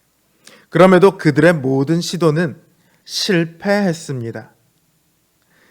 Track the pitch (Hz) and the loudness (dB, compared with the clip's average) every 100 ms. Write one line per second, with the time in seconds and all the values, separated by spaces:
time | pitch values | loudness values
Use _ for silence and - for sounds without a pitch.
0 | _ _ _ _ _ - _ 160 185 180 | _ _ _ _ _ -20 _ 4 6 6
1 | 190 190 156 139 160 165 131 135 139 170 | 4 2 -2 2 2 2 -2 -2 -2 -4
2 | 165 170 165 151 170 - _ _ _ _ | -4 -2 0 0 -4 -8 _ _ _ _
3 | - - - 170 165 - 202 202 196 165 | -14 -8 -2 -2 -2 -6 -2 0 0 -4
4 | - 131 117 110 117 _ _ _ _ _ | -8 -10 -10 -12 -16 _ _ _ _ _
5 | _ _ _ _ _ _ _ | _ _ _ _ _ _ _